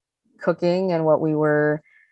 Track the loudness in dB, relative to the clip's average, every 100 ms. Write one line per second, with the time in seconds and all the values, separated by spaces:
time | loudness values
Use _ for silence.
0 | _ _ _ -8 -4 -2 0 0 0 0
1 | 2 0 0 0 0 2 0 -2 _ _
2 | _